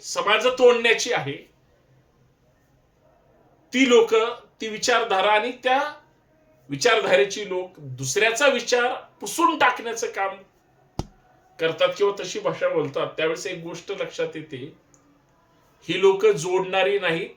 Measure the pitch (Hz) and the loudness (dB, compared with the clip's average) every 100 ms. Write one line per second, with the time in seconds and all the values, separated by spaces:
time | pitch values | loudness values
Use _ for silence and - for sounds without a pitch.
0 | - 180 175 220 247 254 247 233 233 220 | -10 -4 0 2 2 4 4 6 2 0
1 | 254 214 135 156 - _ _ _ _ _ | 0 -4 -4 -10 -16 _ _ _ _ _
2 | _ _ _ _ _ _ _ _ _ _ | _ _ _ _ _ _ _ _ _ _
3 | _ _ _ _ _ _ - 247 262 240 | _ _ _ _ _ _ -6 2 6 6
4 | 226 220 233 - - - 220 208 254 233 | 6 2 0 -6 -16 -12 -10 -4 0 0
5 | 226 190 202 214 240 269 254 262 294 - | 2 0 2 2 0 -4 0 0 -2 -8
6 | _ _ _ _ _ _ - 143 233 226 | _ _ _ _ _ _ -12 0 2 2
7 | 196 190 202 214 196 180 180 - 143 127 | 2 2 2 -2 -6 -6 -8 -14 -14 -10
8 | 131 202 220 226 285 247 233 240 247 - | -4 0 0 2 2 2 0 0 0 -4
9 | - - 202 - 339 302 254 240 226 220 | -12 -16 -10 0 0 2 0 0 -8 -8
10 | 220 214 190 185 - _ _ _ _ - | -8 -6 -6 -8 -20 _ _ _ _ -12
11 | - _ _ _ _ - 160 170 180 180 | -12 _ _ _ _ -4 -2 2 0 2
12 | 202 196 - 214 180 - 180 160 143 170 | 0 0 -8 -6 -4 -2 -2 0 -2 -4
13 | 147 - 160 165 190 170 165 170 - 185 | -6 -2 -4 -2 -8 -10 -12 -14 -10 -8
14 | 165 - 160 160 147 127 143 - _ _ | -8 -6 -6 -8 -12 -14 -14 -18 _ _
15 | _ _ _ _ _ _ _ _ - 180 | _ _ _ _ _ _ _ _ -6 2
16 | 190 190 214 175 180 185 185 190 190 202 | 4 6 4 2 0 -2 0 0 2 2
17 | 180 165 - | 0 -2 -6